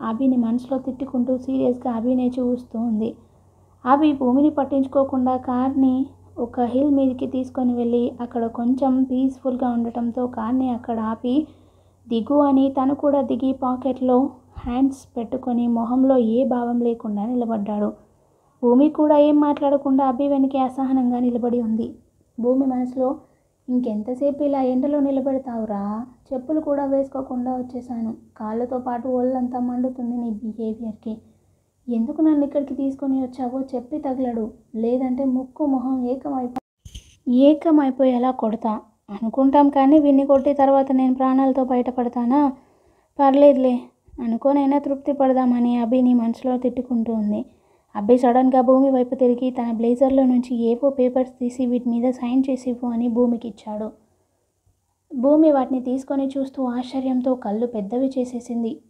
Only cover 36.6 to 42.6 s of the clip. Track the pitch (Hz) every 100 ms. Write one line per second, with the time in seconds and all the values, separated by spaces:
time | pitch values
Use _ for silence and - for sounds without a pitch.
36.6 | - _ - - - _ - 247 277 302
37.6 | 330 302 269 262 262 240 254 254 220 220
38.6 | 226 214 - _ - 202 226 269 277 285
39.6 | 285 277 269 311 285 269 277 277 285 285
40.6 | 269 269 269 262 262 262 262 262 269 262
41.6 | 254 247 240 247 240 240 240 277 285 -